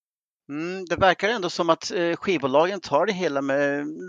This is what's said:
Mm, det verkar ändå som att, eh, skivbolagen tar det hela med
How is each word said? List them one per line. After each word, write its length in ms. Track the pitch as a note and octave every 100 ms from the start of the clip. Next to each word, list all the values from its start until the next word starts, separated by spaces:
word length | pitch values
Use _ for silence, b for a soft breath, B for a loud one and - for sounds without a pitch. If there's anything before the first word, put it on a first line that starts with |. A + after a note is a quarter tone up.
| _ _ _ _ -
Mm, 360 | D3 E3+ F#3+ F3
det 100 | D#3+
verkar 340 | F#3+ E3+ G3+
ändå 200 | A#3+ E3+
som 200 | - E3+
att, 220 | D#3+ -
eh, 240 | - E3+ E3
skivbolagen 640 | - E3 C3+ C#3 F3 G3
tar 260 | - C#3+ G3
det 80 |
hela 280 | F#3 E3+ C#3
med 460 | C#3 C#3 C#3+ C#3+ D3 E3